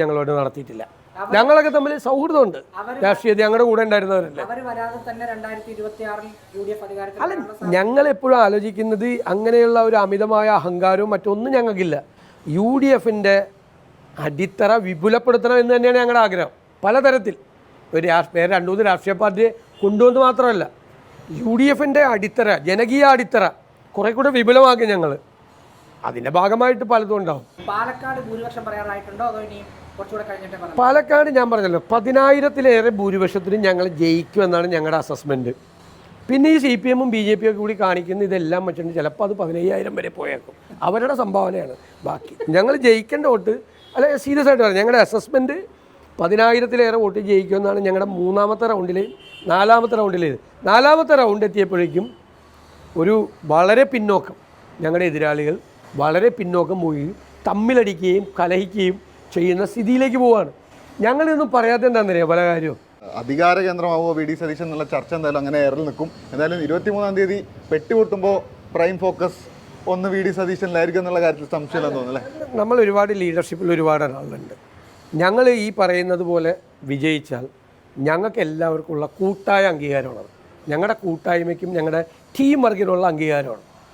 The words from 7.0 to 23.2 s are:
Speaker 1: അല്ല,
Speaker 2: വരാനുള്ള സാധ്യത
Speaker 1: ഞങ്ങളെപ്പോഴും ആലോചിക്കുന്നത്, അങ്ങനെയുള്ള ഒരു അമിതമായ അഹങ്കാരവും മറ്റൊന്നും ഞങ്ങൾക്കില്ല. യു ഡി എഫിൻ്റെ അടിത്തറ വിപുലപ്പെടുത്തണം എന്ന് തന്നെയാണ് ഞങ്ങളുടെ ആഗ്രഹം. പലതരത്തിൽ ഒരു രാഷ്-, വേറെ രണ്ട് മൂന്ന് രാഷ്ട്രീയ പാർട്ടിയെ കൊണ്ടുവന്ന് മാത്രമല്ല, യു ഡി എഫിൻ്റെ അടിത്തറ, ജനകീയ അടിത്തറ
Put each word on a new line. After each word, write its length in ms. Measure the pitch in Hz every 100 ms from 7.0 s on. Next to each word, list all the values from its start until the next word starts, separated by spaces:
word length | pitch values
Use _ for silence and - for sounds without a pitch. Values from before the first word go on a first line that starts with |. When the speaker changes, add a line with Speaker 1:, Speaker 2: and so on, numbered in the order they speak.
| 196 202
Speaker 1:
അല്ല, 100 | 330
Speaker 2:
വരാനുള്ള 200 | 370 208 -
സാധ്യത 160 | 180 180
Speaker 1:
ഞങ്ങളെപ്പോഴും 600 | 202 269 294 - 262 254 208
ആലോചിക്കുന്നത്, 640 | 208 214 196 220 214 240 240 -
അങ്ങനെയുള്ള 460 | 196 220 233 233 233 226
ഒരു 80 | 220 196
അമിതമായ 420 | 196 214 214 214 202
അഹങ്കാരവും 520 | 160 175 190 190 208 196
മറ്റൊന്നും 360 | 208 208 247 269
ഞങ്ങൾക്കില്ല. 400 | 233 196 180 147 - _ - - - 165
യു 120 | 220 269
ഡി 60 | 269 254
എഫിൻ്റെ 380 | 240 214 196 196 196 _ _ _ _ _ - - 147
അടിത്തറ 460 | 143 185 - 208 226 185
വിപുലപ്പെടുത്തണം 720 | 170 196 233 240 240 240 247
എന്ന് 120 | 240 247
തന്നെയാണ് 240 | 240 247
ഞങ്ങളുടെ 200 | 240 240 220
ആഗ്രഹം. 240 | 180 147 - _ - 196
പലതരത്തിൽ 500 | 254 269 254 202 - - _ _ - - 165
ഒരു 80 | 160
രാഷ്-, 220 | 170 165 170
വേറെ 120 | 175 185
രണ്ട് 140 | 175
മൂന്ന് 120 | 196 214
രാഷ്ട്രീയ 260 | 180 196 185
പാർട്ടിയെ 280 | 214 190 226 226 - -
കൊണ്ടുവന്ന് 380 | 196 208 247 247 254
മാത്രമല്ല, 380 | 254 247 208 151 - _ - - - - 165
യു 100 | 240 233
ഡി 80 | 277
എഫിൻ്റെ 280 | 285 285 277 277
അടിത്തറ, 360 | 220 196 - 226 165 147
ജനകീയ 340 | 196 233 269 277
അടിത്തറ 320 | 262